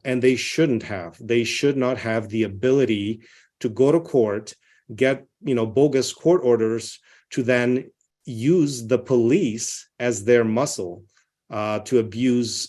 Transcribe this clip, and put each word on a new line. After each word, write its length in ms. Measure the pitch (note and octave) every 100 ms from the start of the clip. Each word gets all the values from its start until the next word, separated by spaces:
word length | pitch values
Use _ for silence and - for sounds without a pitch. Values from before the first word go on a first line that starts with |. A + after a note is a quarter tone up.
| C3
and 160 | B2+
they 140 | B2+ B2
shouldn't 480 | - - D#3+ A2+
have. 340 | - G2 E2+ -
They 240 | A#2 A#2+
should 340 | A2+ - C#3+ C#3
not 200 | B2 B2+
have 320 | A#2 A2+ G#2
the 140 | A2
ability 800 | G#2 F#2+ B2+ C#3 B2 G#2 G2+ A2 - _ _ _
to 100 | A#2
go 220 | G#2+ C3+
to 80 | E3
court, 560 | E3 C3 G#2+ G2+ - - _ _ -
get, 320 | A2 C3 C3+ - _
you 140 | - A#2+
know, 100 | A2
bogus 460 | G#2+ D3 C3 A#2+
court 300 | - D#3+ F3+
orders 560 | B2 A2+ A2 A2+ - - _ _ _
to 140 | -
then 460 | A#2+ B2 B2 B2+ D#3+ _ _ _ -
use 600 | A2+ C3+ F3+ D3 B2+ A2+
the 120 | B2
police 880 | - B2+ A#2 F3 C#3+ G#2+ - - - -
as 260 | B2 G#2 G2+
their 180 | A#2+
muscle, 640 | A2+ A2+ C#3+ - F2+ F2+ G2 _ _ _ _
uh, 300 | A2 G#2+ G#2+
to 200 | G#2+ B2
abuse, 680 | G#2+ A2 B2+ A#2+ A#2 -